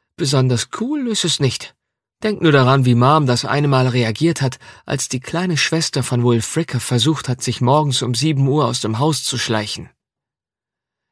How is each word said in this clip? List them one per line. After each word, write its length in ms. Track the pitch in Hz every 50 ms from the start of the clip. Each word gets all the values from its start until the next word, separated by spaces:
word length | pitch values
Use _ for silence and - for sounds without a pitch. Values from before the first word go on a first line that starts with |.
| _ _ _
besonders 540 | - 175 131 143 143 131 127 123 113 - - - -
cool 280 | 226 269 302 294 254
ist 180 | 240 214 - -
es 160 | 165 - -
nicht. 340 | 143 123 - - - - _ _ _ _ _ _ _ _ _ _ -
Denk 180 | 214 208 -
nur 120 | 170 160 143
daran, 320 | 139 127 127 135 139 123
wie 100 | 127 120
Mom 300 | 120 123 139 151 160 147
das 180 | 127 123 120 -
eine 240 | 104 123 147 147
Mal 200 | 147 135 131 127 127
reagiert 520 | 117 127 117 110 107 - 151 170 165 -
hat, 180 | 139 120 - - - - - - _
als 240 | - 139 135 - -
die 100 | - 127
kleine 380 | - - - 170 185 180 160
Schwester 440 | 143 - - 156 165 160 - - 139
von 220 | 123 - 127 120 120
Will 180 | 123 120 113
Fricker 380 | - - - 160 165 - - 117
versucht 480 | - - 131 117 113 151 156 - -
hat, 160 | - 123 - -
sich 160 | 127 113 -
morgens 420 | 127 123 139 151 151 143 123 -
um 140 | - 120 120
sieben 320 | 120 143 160 151 135 135
Uhr 180 | 135 139 151 151
aus 140 | 120 120 -
dem 180 | - 107 110
Haus 280 | 113 147 160 151 - -
zu 120 | - 131
schleichen.“ 520 | 117 - - 113 107 104 101 - - - - _ _ _ _ _ _ _ _ _ _ _ _ _ _ _ _ _ _ _ _ _ _ _ _